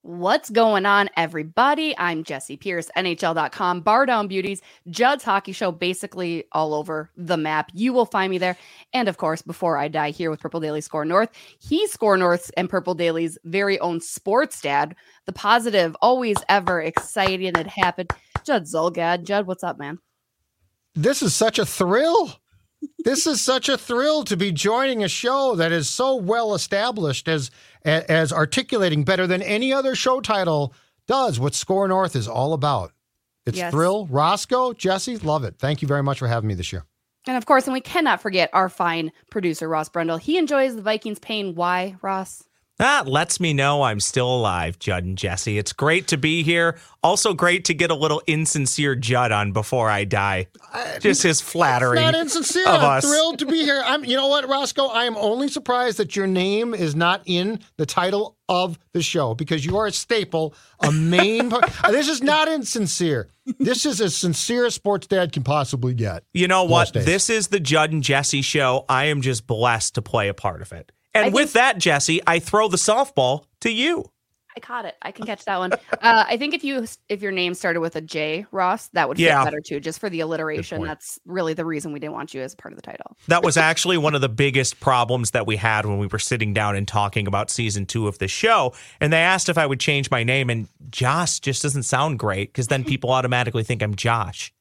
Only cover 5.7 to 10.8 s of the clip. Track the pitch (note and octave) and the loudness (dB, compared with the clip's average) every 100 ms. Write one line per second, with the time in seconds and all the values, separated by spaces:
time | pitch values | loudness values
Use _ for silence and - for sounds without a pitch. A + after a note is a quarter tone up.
5.7 | E3 F3+ F#3 G3 F#3 F3 E3 - D#3 D#3 | -2 -4 -4 -8 -6 -6 -6 -4 -2 0
6.7 | D3+ E3+ D#3 D#3 - E3+ E3+ D#3 D#3 - | -2 -4 -8 -8 -12 -4 -2 0 -2 -4
7.7 | F3+ A#3+ B3 A3 G#3 F#3+ F#3 F3+ F3+ - | -2 2 2 2 0 0 0 -2 -4 -14
8.7 | - - B3+ A3 E3+ D#3+ D#3+ - F3 F3 | -20 -6 -2 -2 -2 -4 -4 -8 -4 -2
9.7 | D3 D3 D#3 D3 C#3+ E3 D3+ D#3 E3 D#3 | 0 -2 -2 -4 -4 -6 -4 -6 -6 -4
10.7 | D3+ | -6